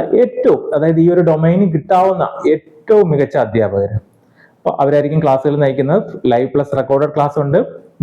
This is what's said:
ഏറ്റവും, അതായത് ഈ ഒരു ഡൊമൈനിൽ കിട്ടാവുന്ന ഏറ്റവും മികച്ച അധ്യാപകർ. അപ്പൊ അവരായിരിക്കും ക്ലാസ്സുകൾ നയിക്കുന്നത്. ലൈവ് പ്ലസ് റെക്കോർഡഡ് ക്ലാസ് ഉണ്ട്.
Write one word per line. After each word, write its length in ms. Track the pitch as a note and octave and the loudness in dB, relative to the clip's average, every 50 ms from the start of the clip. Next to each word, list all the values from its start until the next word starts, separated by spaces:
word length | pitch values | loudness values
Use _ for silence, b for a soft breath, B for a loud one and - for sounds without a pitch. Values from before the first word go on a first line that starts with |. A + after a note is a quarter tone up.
| - - - A3+ | 0 0 2 2
ഏറ്റവും, 380 | B3 - - - - B3 D3+ - - - - | 2 0 -2 0 2 2 2 0 -2 -4 -4
അതായത് 240 | C#3+ D#3 E3 E3 E3 E3 | 0 0 2 2 4 2
ഈ 20 | F3 F3 | 4 4
ഒരു 100 | F3+ E3+ E3 | 2 2 2
ഡൊമൈനിൽ 400 | D#3 D#3 D#3+ E3 F3 F#3+ G3+ F3+ D#3 | 2 2 2 2 2 2 2 0 0
കിട്ടാവുന്ന 480 | D3 - - F#3+ F3+ F3+ - C#3 - C#3 - - - - D3 | -2 -2 0 2 2 2 2 0 -2 -4 -6 -6 -4 -2 -2
ഏറ്റവും 560 | D#3 D3+ - - _ - _ - G#3+ G#3 G3+ E3 | -2 -2 -4 -12 _ -20 _ 2 4 4 4 4
മികച്ച 260 | D3 C#3 C3+ - - C#3+ A#2+ | 2 0 0 0 0 -2 -2
അധ്യാപകർ. 460 | G#2 G2+ A2+ G#2+ F#2+ G2 G2 G2 G2+ G#2+ G#2+ - _ _ _ b b b b b b b | 0 0 -2 0 0 0 -2 -2 -2 -4 -6 -8 _ _ _ b b b b b b b
അപ്പൊ 140 | b _ E3 - - | b _ -6 -2 0
അവരായിരിക്കും 380 | C#3+ C#3+ D3 D3 D3 C#3+ D3+ D#3+ | 0 2 2 2 0 0 -2 0
ക്ലാസ്സുകൾ 320 | D3+ C#3 C3+ C3+ - D3+ C#3+ D3 | 0 2 0 0 0 -2 0 0
നയിക്കുന്നത്. 440 | C#3+ C3+ C3 C#3 C3 C#3 E3 A3 - - - - - B2 | 0 0 0 -2 -2 0 0 -2 -2 -4 -10 -4 -2 0
ലൈവ് 160 | A#2 A#2 C3+ C3+ | 0 0 0 -2
പ്ലസ് 240 | - C#3+ C#3 - - C3+ | -2 -4 -4 -2 -4 -4
റെക്കോർഡഡ് 340 | C3 - C#3 C#3 D3 C#3+ - | -2 0 0 0 0 -2 -2
ക്ലാസ് 200 | D3+ D3 C#3 - D#3 | -2 -2 -2 -2 -4
ഉണ്ട്. 160 | C#3+ C#3 C#3 G3+ C4+ - - - - - _ _ | -2 0 0 -2 -2 -4 -8 -18 -20 -20 _ _